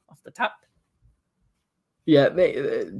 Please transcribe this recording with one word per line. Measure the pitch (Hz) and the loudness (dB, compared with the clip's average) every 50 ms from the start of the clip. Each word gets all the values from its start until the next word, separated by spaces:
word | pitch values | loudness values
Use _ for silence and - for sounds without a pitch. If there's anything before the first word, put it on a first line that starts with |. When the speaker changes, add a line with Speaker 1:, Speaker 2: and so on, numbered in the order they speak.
| _ _ | _ _
Speaker 1:
off | - _ - | -20 _ -20
the | - | -16
top. | - - 247 - - _ _ _ _ _ _ _ _ _ _ _ _ _ _ _ _ _ _ _ _ _ _ _ _ _ _ _ _ _ - | -8 -6 -6 -6 -6 _ _ _ _ _ _ _ _ _ _ _ _ _ _ _ _ _ _ _ _ _ _ _ _ _ _ _ _ _ 0
Speaker 2:
Yeah, | 165 156 143 139 | 2 4 4 4
they, | - - 175 180 156 - | 4 2 2 0 0 0
uh, | 139 139 - 117 117 - 82 95 | -4 -4 -4 -4 -4 -6 -8 -12